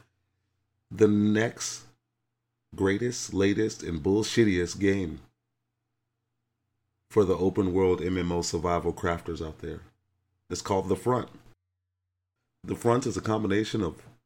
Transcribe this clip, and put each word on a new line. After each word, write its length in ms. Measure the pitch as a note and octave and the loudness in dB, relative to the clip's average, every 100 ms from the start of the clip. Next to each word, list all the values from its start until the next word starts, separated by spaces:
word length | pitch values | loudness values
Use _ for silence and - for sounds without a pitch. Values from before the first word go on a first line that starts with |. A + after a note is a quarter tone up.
| _ _ _ _ _ _ _ _ - | _ _ _ _ _ _ _ _ -12
the 160 | G2 G#2+ | 4 4
next 760 | G#2 G#2 G#2+ A#2 - - - - _ _ _ _ _ _ _ _ E2 | 6 4 2 0 -4 -10 -10 -16 _ _ _ _ _ _ _ _ -2
greatest, 580 | F#2+ G2+ A#2+ - - | 0 0 -2 -6 -6
latest, 500 | F#2+ G2 G2+ A2 - | 0 2 2 -2 -4
and 180 | - E2 | -6 -4
bullshittiest 800 | D2+ G2+ G#2+ - A2 F2+ F2 F#2+ | 0 0 2 2 4 2 -2 0
game 400 | G2 G2 F2 D#2 - _ _ _ _ _ _ _ _ _ _ _ _ _ _ _ _ _ _ | 0 2 -2 -8 -16 _ _ _ _ _ _ _ _ _ _ _ _ _ _ _ _ _ _
for 140 | A2+ F#2+ | 2 2
the 120 | E2+ | 2
open 360 | F#2+ F#2 F#2+ | 0 0 0
world 280 | F2+ F#2 F2+ | 2 2 2
M 160 | E2+ F#2 | 0 -2
M 140 | F2 | -2
O 100 | F2 | -2
survival 520 | E2+ F2 F2 F2 E2+ | -2 -2 0 0 -2
crafters 520 | E2 F2+ E2+ - D#2+ D#2+ | -4 -4 -4 -6 -8 -10
out 140 | D2+ | -12
there. 220 | E2 D#2+ - _ _ _ _ _ - | -12 -14 -16 _ _ _ _ _ -10
It's 120 | F2+ | -8
called 260 | - G2 F#2+ | 0 0 2
The 60 | F#2 | 0
Front. 340 | A#2 B2 - - - _ _ _ _ _ _ _ _ _ _ _ | 2 0 -2 -12 -20 _ _ _ _ _ _ _ _ _ _ _
The 120 | - F#2 | -10 -2
Front 300 | A#2 A#2+ C3 | 2 2 0
is 120 | F#2+ | -4
a 40 | |
combination 600 | A2 A2 G#2+ G2+ A2 A2+ | -2 -2 0 0 0 -2
of 200 | F2+ - - - | -4 -6 -16 -20